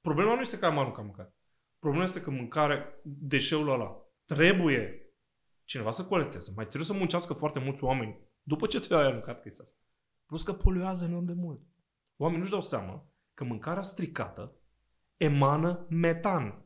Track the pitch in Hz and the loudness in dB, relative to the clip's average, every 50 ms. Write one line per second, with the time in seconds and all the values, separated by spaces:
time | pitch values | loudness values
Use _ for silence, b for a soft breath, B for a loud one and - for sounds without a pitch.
0 | _ 165 147 151 180 214 233 254 262 - - 185 - 170 156 143 135 123 110 - | _ 0 2 4 4 4 4 2 0 -4 -4 0 0 2 2 2 0 0 -2 -8
1 | 107 104 92 - 92 - _ _ _ _ _ _ _ _ _ _ - 151 139 160 | -12 -12 -12 -14 -18 -18 _ _ _ _ _ _ _ _ _ _ -2 0 2 2
2 | 185 180 180 175 - - 139 131 120 120 - 156 151 143 143 143 - - - - | 0 0 -2 -6 -6 -6 -6 -4 -6 -4 0 2 2 2 2 0 -2 -8 -14 -14
3 | - - 143 - - 139 143 135 - - 165 151 151 147 135 123 110 98 - - | -14 -14 -12 -10 -4 0 2 2 2 4 2 2 2 2 2 0 0 -4 -8 -14
4 | - _ _ _ _ - 151 143 160 175 202 185 175 156 135 123 107 101 - - | -18 _ _ _ _ -4 2 6 6 6 8 6 4 4 4 2 0 -2 -8 -12
5 | - - _ _ _ _ _ _ _ _ _ _ _ - - 135 110 110 117 160 | -16 -20 _ _ _ _ _ _ _ _ _ _ _ -10 -8 -4 -4 -4 -4 -4
6 | 185 190 202 180 147 120 - 87 - - 95 107 110 - - 135 160 160 202 196 | -4 0 0 0 0 0 -4 -12 -14 -12 -10 -10 -10 -8 -6 -6 -4 -4 -2 0
7 | 190 180 - 175 175 - 147 - 151 151 143 143 127 139 135 139 - 127 135 135 | 0 0 0 -2 -2 -2 -6 -2 -2 -2 -2 -2 -4 -4 -4 -2 0 0 0 0
8 | 117 107 101 - - _ _ _ _ - 147 151 - 214 - 247 - - 175 160 | 0 -6 -8 -12 -18 _ _ _ _ -4 -2 0 0 0 0 0 0 2 4 6
9 | 147 135 123 117 104 - 120 - - 107 - - - _ _ _ _ _ _ _ | 6 4 2 0 -6 -8 -10 -12 -12 -18 -18 -18 -20 _ _ _ _ _ _ _
10 | _ _ _ _ _ _ 147 160 - - 190 - - - 185 180 180 190 185 175 | _ _ _ _ _ _ -8 -6 -4 -4 -6 4 4 4 4 4 0 -2 -2 -2
11 | 175 165 175 175 175 175 175 175 175 170 143 - - _ _ _ _ _ _ _ | -2 -2 -2 -2 -2 -4 -2 -4 -4 -4 -6 -12 -16 _ _ _ _ _ _ _
12 | _ _ _ _ 143 165 170 165 180 190 196 196 - - - 117 95 92 92 147 | _ _ _ _ 0 0 0 0 -2 -2 -2 -2 -2 -2 -4 -4 -4 -6 -10 -12
13 | - _ _ _ _ _ _ - 135 123 117 107 - 156 170 196 190 190 - - | -16 _ _ _ _ _ _ -8 -6 -6 -6 -6 -4 -4 -4 -4 -4 -6 -6 -6
14 | 175 - - - 110 92 - - 95 135 - _ _ _ _ _ _ _ _ _ | -6 -6 -4 -6 -6 -6 -8 -12 -14 -14 -16 _ _ _ _ _ _ _ _ _
15 | _ _ _ _ 170 151 143 143 139 135 143 151 160 175 175 175 - - 160 165 | _ _ _ _ 2 4 6 6 6 6 4 4 2 0 0 -2 -4 -2 0 2
16 | 170 170 165 165 - 208 190 165 123 104 - - - | 4 4 2 2 0 0 0 0 0 -4 -8 -12 -18